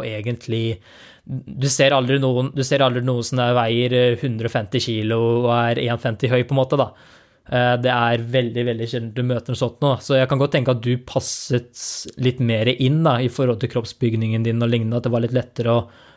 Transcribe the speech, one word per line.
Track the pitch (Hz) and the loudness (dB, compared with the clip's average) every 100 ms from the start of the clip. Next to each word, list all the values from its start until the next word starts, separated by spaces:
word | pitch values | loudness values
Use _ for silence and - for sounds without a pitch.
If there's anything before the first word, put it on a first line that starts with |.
| 120 | -4
egentlig, | 107 110 120 - 110 113 101 - - - - - | -6 -6 -6 -4 -4 -2 -6 -12 -20 -20 -20 -12
du | 131 - - 139 | -10 -10 -4 -2
ser | - 139 | 4 4
aldri | 139 123 139 | 4 4 2
noen, | 135 123 131 139 | 2 2 0 -2
du | |
ser | 127 143 | 0 2
aldri | 131 123 | 2 2
noen | 127 123 117 | 0 -2 -2
som | 127 | 0
der | 123 123 | 2 2
veier, | 113 117 123 | 2 2 2
eh, | 127 123 120 | 4 2 2
hundre | 135 110 113 | -2 -4 -4
og | |
femti | 123 101 123 | -4 -2 -4
kilo | 123 110 110 113 117 117 | -2 -2 0 2 2 2
og | 120 | 2
er | 120 117 117 | 2 2 0
en | 120 117 | -2 -2
femti | 123 110 123 | -4 -2 0
høy | 123 120 | 0 2
på | 135 | 0
en | |
måte | 131 143 | 2 2
da. | 123 - - - _ _ - | 0 -6 -20 -20 _ _ -4
Eh, | 123 123 123 | 0 2 2
det | 123 | 2
er | 123 117 120 | 2 2 0
veldig, | 117 131 120 117 120 | 0 0 0 -2 -2
veldig | 113 113 | -2 -4
sjelden | 123 113 | -6 -6
du | 110 123 | -4 -2
møter | 120 - | -2 -4
noe | 120 | -2
sånt | 120 - | -4 0
nå, | 143 123 | 0 0
så | - 135 | 0 2
jeg | 131 | 2
kan | 135 | 2
godt | 139 151 | 2 2
tenke | 127 | 2
at | 123 | 0
du | 123 123 | 0 -2
passet | - 135 - - - 123 - - - - - - | -2 -4 -2 -4 -2 -4 -4 -10 -8 -8 -10 -2
litt | 127 127 | -2 0
mer | 117 110 113 | 0 2 0
inn | 127 131 156 | 2 2 4
da, | 165 123 | 2 2
i | 131 | 0
forhold | - 127 110 | 0 0 0
til | 120 123 | -2 -4
kroppsbygningen | 113 - 117 113 113 113 113 | -6 -4 -2 0 0 0 0
din | 117 | 0
og | 117 | 0
lignende, | 117 110 120 | 0 -2 -2
at | |
det | 117 | -2
var | 117 117 | -2 0
litt | 127 | -2
lettere | - - 117 117 | -4 -4 0 0
å | - - - | 0 -12 -20